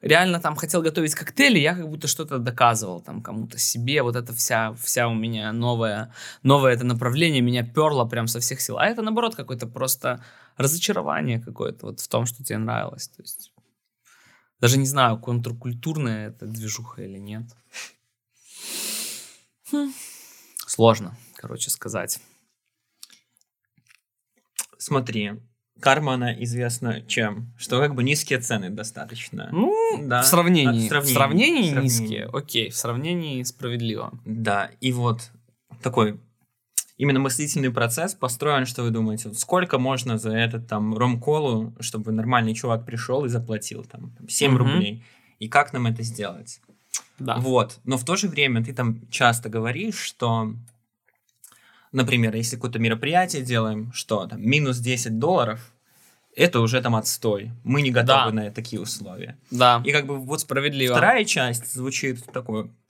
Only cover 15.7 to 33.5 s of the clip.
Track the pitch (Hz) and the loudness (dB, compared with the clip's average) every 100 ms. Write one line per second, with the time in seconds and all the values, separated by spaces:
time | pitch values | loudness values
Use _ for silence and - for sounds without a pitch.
15.7 | 120 160 156 131 110 107 - 104 113 110 | -6 -6 -2 -2 -4 -8 -12 -12 -8 -8
16.7 | 110 117 - 98 98 101 107 117 - _ | -8 -12 -14 -14 -14 -12 -12 -12 -18 _
17.7 | - - _ _ _ _ _ _ - - | -16 -16 _ _ _ _ _ _ -18 -12
18.7 | - - - - - - - _ _ - | -8 -6 -6 -8 -10 -16 -20 _ _ -4
19.7 | 294 285 262 - - - - - - - | -2 -2 -6 -18 -20 -20 -20 -16 -14 -8
20.7 | - 113 110 107 - - - - - - | 4 6 6 -2 -14 -20 -20 -14 -10 -6
21.7 | - - 98 95 - - _ _ _ _ | -6 -6 -6 -6 -8 -10 _ _ _ _
22.7 | _ _ _ - _ _ _ _ _ _ | _ _ _ -20 _ _ _ _ _ _
23.7 | _ _ _ _ _ _ _ _ - - | _ _ _ _ _ _ _ _ -12 -12
24.7 | _ - 139 117 113 104 107 - _ _ | _ -2 -2 0 -4 -4 -8 -16 _ _
25.7 | _ 135 135 151 131 123 - 117 120 120 | _ 4 6 4 0 0 -2 -4 -4 -4
26.7 | 120 120 - - - 107 104 117 - - | -4 -4 -6 -4 -2 0 -4 -12 -14 -2
27.7 | 123 147 131 123 147 - 131 120 110 92 | 0 2 2 0 0 0 -4 -2 -4 -4
28.7 | 107 107 - - 117 - - - 160 262 | -8 -10 -12 -14 -14 -12 -12 -6 0 0
29.7 | 440 453 440 143 123 - 175 170 175 131 | 2 0 -2 0 2 4 4 6 6 4
30.7 | 117 113 147 139 131 135 160 277 330 185 | 2 2 0 2 4 4 4 4 4 2
31.7 | 143 135 117 110 107 - 131 - 117 110 | 2 2 0 -2 -6 -6 -8 -4 -4 -4
32.7 | - 117 117 151 175 160 131 123 | -4 -4 -4 -2 -4 -4 -6 -6